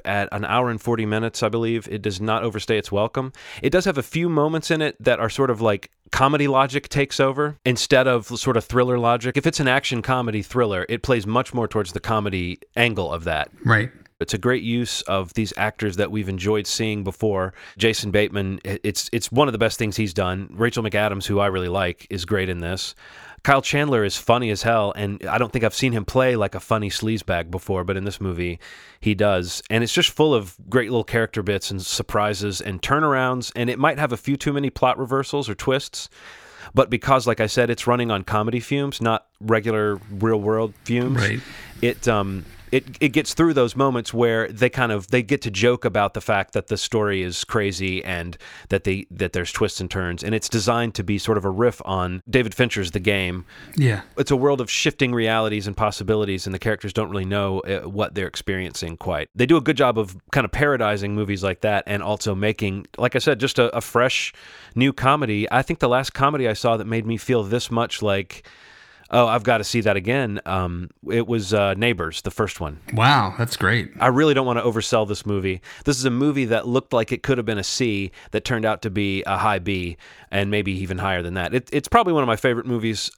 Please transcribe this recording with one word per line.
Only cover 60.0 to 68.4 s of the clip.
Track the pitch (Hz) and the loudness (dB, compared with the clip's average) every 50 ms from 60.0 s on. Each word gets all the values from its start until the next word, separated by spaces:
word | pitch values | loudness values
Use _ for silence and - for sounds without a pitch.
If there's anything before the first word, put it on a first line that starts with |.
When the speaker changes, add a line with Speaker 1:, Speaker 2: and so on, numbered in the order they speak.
| 107 92 92 95 _ - | -2 -4 -6 -18 _ -2
Speaker 1:
kind | - 143 113 | 0 0 0
of | 98 | 0
parodizing | - 120 147 147 139 120 110 104 104 98 101 101 | 0 2 2 2 2 2 2 2 0 0 -2 -2
movies | 101 107 104 98 101 90 98 | -2 -2 0 -2 -2 -2 0
like | 95 90 - | -2 -2 0
that | - 107 104 98 - | 0 0 0 0 0
and | - 104 101 | -2 -4 -4
also | 78 101 107 - - 107 98 | -2 -2 -4 -2 -2 -2 -2
making, | 95 104 110 107 - 110 98 95 101 - - - | 0 0 0 0 0 -2 -4 -4 -4 -10 -12 -6
like | - 120 127 - | -2 -2 0 0
I | 127 | 2
said, | - 156 139 107 | 2 2 0 2
just | 139 131 - 139 | 0 0 2 2
a, | 120 117 - | 2 2 2
a | 117 | -4
fresh | - - - 117 123 131 - - - - - - - - - - - - - | -6 0 2 2 2 2 2 -2 -4 -6 -10 -14 -20 -20 -20 -20 -20 -8 0
new | 113 131 139 135 | 2 2 2 2
comedy. | - 127 131 143 151 139 110 104 104 110 - | 2 2 2 4 4 2 0 0 0 0 2
I | - 131 | 0 0
think | 135 - 170 | 0 0 -2
the | - 147 120 | 0 2 2
last | 123 131 135 - - | 2 2 0 -2 -2
comedy | - 139 143 151 139 127 110 | 0 0 2 2 2 0 0
I | 107 | 0
saw | - - 120 113 | 0 2 2 2
that | 107 98 | 2 0
made | 110 113 113 107 | -2 -2 -2 -2
me | 113 117 | -2 -4
feel | 104 - - 127 117 101 | -4 -2 0 0 0 0
this | 98 117 123 - - | 0 -2 -2 -2 -2
much | 117 117 120 - - - | -2 -2 -2 -2 -4 -2
like, | 107 104 98 98 95 - - - | 0 0 0 0 -2 -6 -12 -20